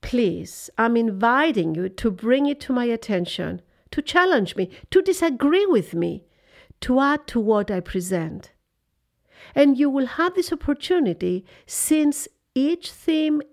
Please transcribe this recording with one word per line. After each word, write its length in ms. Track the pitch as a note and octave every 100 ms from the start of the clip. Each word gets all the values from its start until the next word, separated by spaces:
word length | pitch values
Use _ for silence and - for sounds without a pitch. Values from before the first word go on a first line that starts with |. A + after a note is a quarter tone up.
Please, 680 | - B3 G#3+ F3 D#3+ - - -
I'm 220 | A3+ A#3
inviting 760 | A3+ F#3+ A#3 B3+ D#4+ A3 E3 D#3+
you 120 | F#3
to 220 | F#3+ A#3
bring 380 | F#3 A3 C4 C#4+
it 120 | C#4+
to 120 | -
my 120 | B3 A#3+
attention, 760 | A3+ - G3 F3 - D#3+ F3 _ _ _
to 100 | -
challenge 540 | - F4 F#4 D4+ F#3 -
me, 160 | F3+ - -
to 120 | F#4+
disagree 640 | F#4+ F4 E4 B3 C#4+ F4+ G4+
with 260 | C4 D#3
me, 300 | E3+ E3+ - _ _ _ - _ -
to 180 | - B3+
add 280 | C#4 D4 -
to 120 | A#3+
what 300 | G#3+ G#3+ G3+
I 100 | F#3+
present. 760 | F3+ F#3 F3+ F#3 D#3+ F#3 - _ _ _ _ _ _ _ _ _ -
And 240 | - C#4+ B3+
you 120 | C#4+
will 180 | C4+ B3+
have 260 | - F4
this 180 | F4+ E4+
opportunity 920 | D#4 - C#4+ - F4+ B3 E3 F3+ F3+ - - _
since 600 | - - D#4 D4 C#4+ - _ _ -
each 360 | C#4 E4+ -
theme 520 | - - D#4 D#4 D4+ C#4